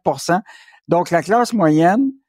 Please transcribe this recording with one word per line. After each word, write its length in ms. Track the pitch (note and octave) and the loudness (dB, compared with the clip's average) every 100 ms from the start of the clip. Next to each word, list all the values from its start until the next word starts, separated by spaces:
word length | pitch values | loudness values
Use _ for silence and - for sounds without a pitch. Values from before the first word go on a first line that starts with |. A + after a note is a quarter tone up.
| E3+ | -6
pour 160 | C#3 | -4
cent. 180 | - F3+ - - - _ - | -2 -2 -4 -20 -20 _ -2
Donc, 240 | E3+ F3 | -2 0
la 100 | E3+ | -2
classe 300 | D#3+ A#3 A#3 | 0 0 0
moyenne, 600 | A3+ D#3+ D#3 E3+ A3 C4+ C4+ | 0 2 2 2 2 -2 -6